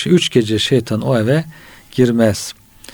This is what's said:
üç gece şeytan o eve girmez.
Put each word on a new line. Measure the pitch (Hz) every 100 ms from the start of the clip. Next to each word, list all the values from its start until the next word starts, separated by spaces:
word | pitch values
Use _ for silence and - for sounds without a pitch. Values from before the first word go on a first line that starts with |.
| 143
üç | 175 -
gece | 131 107 107
şeytan | - 131 117 110
o | 127 123
eve | 110 151 160 - - - -
girmez. | - 123 117 110 98 - - _ _ -